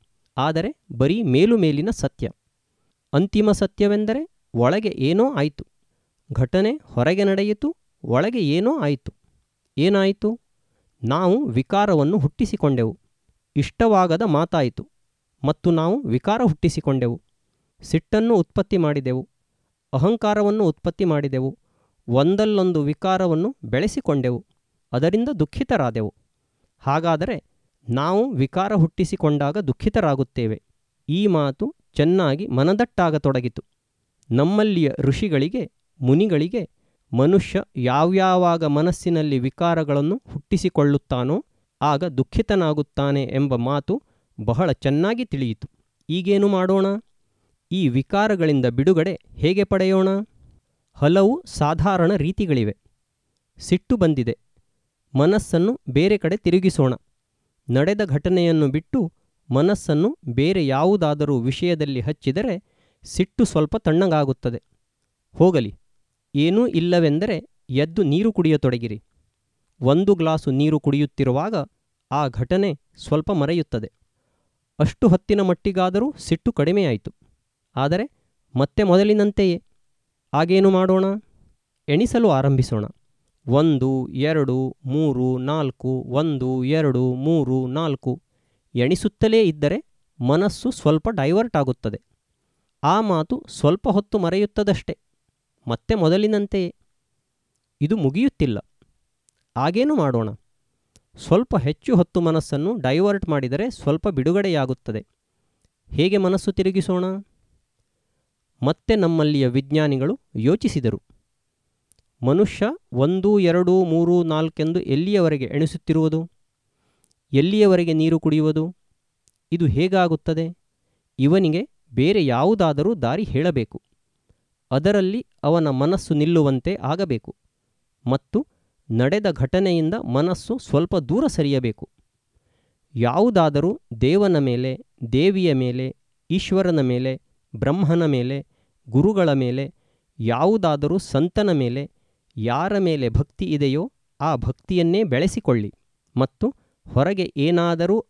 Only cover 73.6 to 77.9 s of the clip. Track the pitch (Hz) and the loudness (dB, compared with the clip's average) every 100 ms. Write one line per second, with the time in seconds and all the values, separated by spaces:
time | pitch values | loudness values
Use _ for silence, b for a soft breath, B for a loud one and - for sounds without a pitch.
73.6 | 151 117 107 - _ _ _ _ _ _ | -4 -6 -8 -16 _ _ _ _ _ _
74.6 | _ - 151 - 226 185 - 202 190 175 | _ -2 0 2 4 4 2 0 2 0
75.6 | 202 185 185 190 262 - - 165 240 - | -2 -2 0 0 -2 -6 -4 -2 -2 0
76.6 | 147 202 170 110 - - _ _ _ _ | 0 2 0 -2 -6 -18 _ _ _ _
77.6 | _ - 139 | _ -4 -2